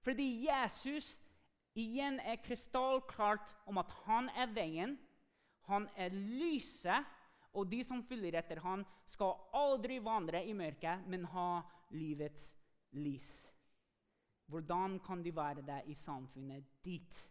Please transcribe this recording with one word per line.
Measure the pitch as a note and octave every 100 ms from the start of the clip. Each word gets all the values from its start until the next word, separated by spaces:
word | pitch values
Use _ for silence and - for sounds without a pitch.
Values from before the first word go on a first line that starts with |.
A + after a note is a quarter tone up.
Fordi | - B3+ C4+ A#3 C#4+
Jesus | C4+ A#3 - C4 D4 - - - - _ _ _ -
igjen | A3+ A#3+ C#4 C4+ -
er | A3+
krystallklart | - B3 - B3+ C4 C4 - - G#3 G#3 G#3 - -
om | G3
at | E3+ -
han | - A3 B3+
er | - B3
veien, | G#3+ E3 D#3+ G#3 C#4+ - _ _ _ _ _ -
han | G3+ G#3
er | - F3+
lyset, | F#3+ G3+ B3 E4+ D4 - - F3 A3 C#4+ - - _ -
og | - G3
de | A#3 G#3+
som | B3+
følger | A#3+ B3 F3+ E3
etter | E3 D#3+
han | F3 F#3+ G3 - -
skal | - G3 - -
aldri | C4+ C#4+ C4+ A#3+ C4
vandre | A3 A3 E3 E3
i | F#3+
mørket, | G#3 E3 C#3 E3 F#3 F#3+
men | F#3 F3
ha | F3+ F3 F3 E3 - -
livets | D#3 D#3 D3 D3+ - - - - _ _ C3+
lys. | D3 C3+ - - - - _ _ _ _ _ _ _ _ -
Hvordan | D#3 D3+ F3 F#3+ F#3+ F#3
kan | F#3
du | F3
være | E3 D3 D3
det | C#3 C#3 C#3
i |
samfunnet | C#3+ - C#3 C3 C3+ C3+ C#3 C#3 _
ditt | F3+ F3 - - -